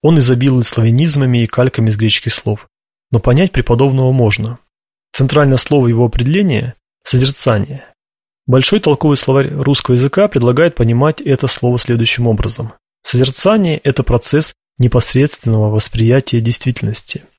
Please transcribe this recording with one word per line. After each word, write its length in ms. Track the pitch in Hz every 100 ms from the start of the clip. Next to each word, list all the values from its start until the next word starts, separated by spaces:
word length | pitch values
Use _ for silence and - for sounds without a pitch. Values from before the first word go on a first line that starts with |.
Он 180 | 147 165
изобилует 480 | 123 123 135 127 117
славянизмами 760 | - 113 117 165 143 131 120
и 40 | 113
кальками 420 | - 127 - 113
из 60 | 104
греческих 380 | 110 - -
слов, 340 | - - 107 - _ _ _ _
но 80 | 117
понять 340 | - 127 190
преподобного 580 | - 120 120 139 131 127
можно. 480 | 131 113 101 110 120 _ _ _ _ _
Центральное 420 | - 135 151 139 131
слово 320 | - 147 123
его 160 | 117
определения — 720 | 123 - 120 175 196 135 123 - _ _
«созерцание». 840 | - 127 131 139 - 110 98 135 - _ _ _ _ _ -
Большой 320 | 127 131 208
толковый 360 | 170 143 156 143
словарь 380 | - 135 135
русского 400 | 143 135 139 -
языка 340 | 123 135 - -
предлагает 460 | 139 120 123 170
понимать 480 | - 117 117 147 156
это 240 | - 131 135
слово 320 | - 123 123
следующим 480 | - 120 117 - 120
образом. 480 | 107 110 - 110 - _ _
Созерцание — 720 | - 123 131 131 190 220 185 151
это 180 | 143 135
процесс 540 | 131 120 - 147 151 - _ _
непосредственного 920 | 123 123 - 131 143 - 120 110 107
восприятия 720 | 107 - 113 113 131 - 120
действительности. 840 | 113 120 127 123 110 110 - - -